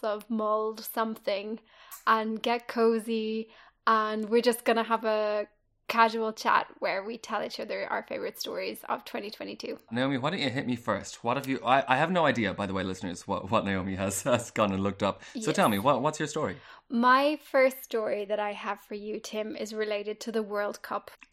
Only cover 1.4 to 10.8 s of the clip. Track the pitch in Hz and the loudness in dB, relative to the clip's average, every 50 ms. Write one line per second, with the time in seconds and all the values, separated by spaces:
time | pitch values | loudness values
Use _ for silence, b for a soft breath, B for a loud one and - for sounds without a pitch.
1.4 | 202 214 220 220 - B B B B B B B B B 220 220 220 220 220 220 | -2 -6 -8 -8 -10 B B B B B B B B B 2 4 2 0 -2 -2
2.4 | - 240 233 240 240 - - 240 226 226 233 226 208 233 226 226 220 220 220 220 | 0 0 0 -2 -2 -2 0 4 4 4 4 2 0 -2 -2 -2 0 -2 -2 -4
3.4 | 220 - b b b b b b - - 220 220 214 214 214 220 220 202 220 240 | -4 -8 b b b b b b 2 2 4 4 4 0 -2 -2 0 2 2 4
4.4 | 233 247 226 226 - - 226 226 226 220 226 220 220 220 214 214 214 214 208 208 | 4 4 2 2 4 2 4 4 2 2 0 0 2 2 2 2 2 0 0 -2
5.4 | 208 - _ _ _ _ _ _ _ - - 233 226 226 214 233 226 220 220 - | -4 -6 _ _ _ _ _ _ _ 0 4 6 6 6 6 2 -2 -2 -2 -2
6.4 | - 233 208 220 - - - - - 196 170 190 196 214 233 226 - - 226 208 | 2 4 4 4 4 0 -4 -4 -2 -2 -2 -2 -4 -6 -8 -10 -8 -4 -4 -4
7.4 | - 220 - - - 220 208 190 196 - - 208 220 - - - 196 - - - | -4 -4 -6 -8 -8 -6 -6 -6 -4 -4 -4 -4 -4 -4 -6 -6 -6 -6 -6 -8
8.4 | - - - 175 190 190 220 - - - - - - - - - 202 208 214 - | -8 -8 -6 -6 -6 -6 -8 -8 -6 -6 -6 -6 -6 -8 -8 -8 -8 -8 -10 -10
9.4 | 196 196 202 - - - - - - - - - 131 135 143 127 120 151 180 196 | -10 -10 -10 -10 -8 -10 -10 -10 -10 -6 -2 0 0 0 0 0 -2 -2 -2 -2
10.4 | - 131 110 135 - 123 123 120 | -2 -2 -2 -2 -2 -2 -2 -2